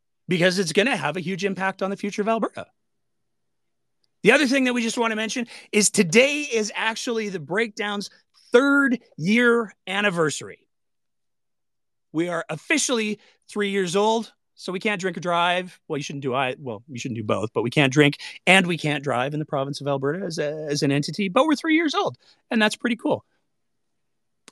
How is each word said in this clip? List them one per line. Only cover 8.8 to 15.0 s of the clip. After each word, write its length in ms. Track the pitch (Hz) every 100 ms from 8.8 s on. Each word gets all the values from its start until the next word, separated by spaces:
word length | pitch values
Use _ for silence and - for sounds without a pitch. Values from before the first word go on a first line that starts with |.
| 277 247 - -
year 580 | 160 226 240 233 214 - -
anniversary. 840 | 190 208 175 156 - 104 85 _ _ _ _ _ _ _ _ _ _ _ _ _ _ _
We 160 | 156 175
are 160 | 170 -
officially 720 | 160 - 311 - 247 214 208 _ _ _
three 220 | 208 202
years 260 | 196 180 180
old, 380 | 214 226 220 _ _ _
so 160 | -
we 60 | 185
can't 200 | 214
drink 180 | 208